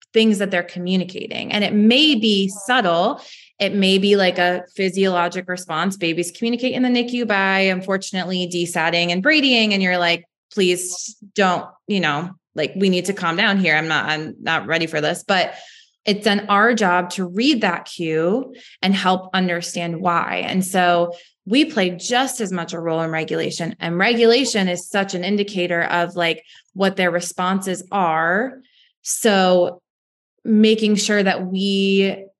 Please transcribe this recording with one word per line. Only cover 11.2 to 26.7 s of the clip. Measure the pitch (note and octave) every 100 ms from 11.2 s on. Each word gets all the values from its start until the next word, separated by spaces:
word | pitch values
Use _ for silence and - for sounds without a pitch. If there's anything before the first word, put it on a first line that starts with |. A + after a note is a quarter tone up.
| G#3
don't, | - F#3+ E3+ - _ -
you | G3+
know, | D#3 C#3+ F3+ - _ -
like, | C#3+ F#3+
we | G3
need | F3+ F3+
to |
calm | G3 F3 E3
down | G#3+ G3
here. | F3 D3+
I'm | D#3+
not, | D3+ C3
I'm | D3+ D#3 -
not | - D#3+ C#3
ready | E3 D#3+
for | D#3+
this." | D3+ F3 -
But | F#3+ - - - - _ _ G#3+
it's | G3+ A3
then | G3+ G#3
our | G3+ A3+ A3+
job | F#3+ F3+ F3+
to | F#3+ F3+
read | F#3+ C4+ B3
that | G#3 E3+ -
cue | - E3 D#3 E3+ A#3+ C4 - - -
and | F#3+
help | F#3+ F#3 F#3 F#3
understand | F#3+ F3+ F3 F3 F3 E3+ E3+
why. | F#3 E3+ - F2+ -
And | F#3
so | F#3 F#3 F3+ F3 F3 - - _ F#3
we | C4 D#4
play | G#3+ F3+
just | F3+ - B3 C4+ -
as | G3
much | F3+ E3
a | E3+
role | E3 D#3+
in | E3
regulation. | D#3+ D#3+ E3 D3+ - E3+ -
And | E3+ E3+
regulation | G#3 A#3 A3+ A#3+ B3+ G#3 F#3
is | F3 -
such | G3+ G3
an | F3+ F3+
indicator | G#3 G3+ F#3+ F3 E3+
of, | - F3 F3 F3
like, | E3 E3 - - _